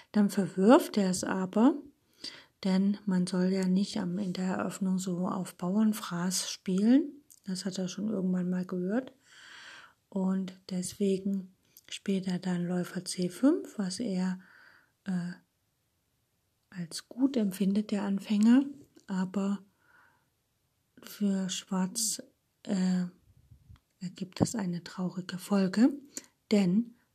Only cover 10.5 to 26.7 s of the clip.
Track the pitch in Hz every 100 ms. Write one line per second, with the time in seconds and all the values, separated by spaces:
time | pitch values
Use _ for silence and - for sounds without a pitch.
10.5 | - - 180 180 - 196 190 196 196 185
11.5 | _ _ - - - - 190 185 180 185
12.5 | 175 175 180 175 185 185 - 180 - 269
13.5 | 370 - - 185 185 214 185 185 185 -
14.5 | - - - _ _ - 180 175 180 _
15.5 | _ _ _ _ _ _ _ _ _ _
16.5 | _ _ 185 165 - - 233 269 262 202
17.5 | 180 196 202 208 202 202 196 - 208 220
18.5 | 254 285 - - _ - 190 190 196 196
19.5 | 202 - _ _ _ _ _ _ _ _
20.5 | _ _ _ _ - - - 202 190 185
21.5 | - - 185 185 233 - - - _ _
22.5 | _ - 190 185 180 180 - _ _ _
23.5 | - - - _ - 180 - 185 - -
24.5 | 226 185 175 - - 180 180 180 185 -
25.5 | 202 190 202 269 - - - - _ -
26.5 | 208 185